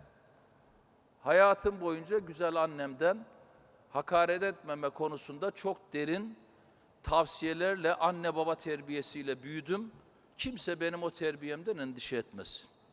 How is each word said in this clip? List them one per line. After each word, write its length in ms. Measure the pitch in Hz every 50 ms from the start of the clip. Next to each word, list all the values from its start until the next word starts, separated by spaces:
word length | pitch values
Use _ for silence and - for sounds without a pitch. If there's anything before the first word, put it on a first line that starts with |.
| - - - _ _ - - _ _ _ _ _ _ - - _ _ _ _ _ _ _ _ _
hayatım 580 | - 139 165 185 196 202 196 196 - 208 202 185
boyunca 380 | 175 170 160 165 160 170 214 214
güzel 380 | 190 170 156 151 175 165 165
annemden 720 | 165 160 160 151 147 139 139 135 127 156 175 202 220 226 - - - - - - - - - - - - -
hakaret 520 | - 139 - - 175 170 170 170 180 185
etmeme 460 | 196 196 - - - 151 147 147 147 139
konusunda 640 | - - 156 156 151 139 - - 139 143 185 202
çok 420 | - - - 196 185 - - -
derin 460 | - 147 147 151 170 196 214 226 220 - - - - - - - - _ _ _ _ _
tavsiyelerle 920 | - - 151 165 160 143 - - 160 160 160 165 175 190 196 185 160 160 175
anne 420 | - 165 175 180 170 170 170 156
baba 180 | 160 156 165 160
terbiyesiyle 880 | - - 160 151 143 139 143 143 147 135 - - 147 139 139 131 127
büyüdüm. 500 | 123 143 156 156 139 160 185 208 226 220 - - - - - - _ _ _
Kimse 440 | - - 262 247 202 - 185 175 160
benim 220 | 165 170 170 170
o 80 | 170 165
terbiyemden 680 | - - 165 156 151 143 143 147 147 160 175 220 208 160
endişe 380 | 135 131 127 123 - - 131
etmesin. 520 | 117 110 - - 98 92 - - - - - _ _ _ -